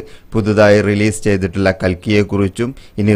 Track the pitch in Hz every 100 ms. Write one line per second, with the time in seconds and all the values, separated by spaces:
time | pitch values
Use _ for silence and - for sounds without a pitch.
0 | - - - 110 104 104 104 104 101 101
1 | 107 104 107 101 92 95 95 92 92 90
2 | 110 104 98 101 98 - 120 135 - -
3 | 104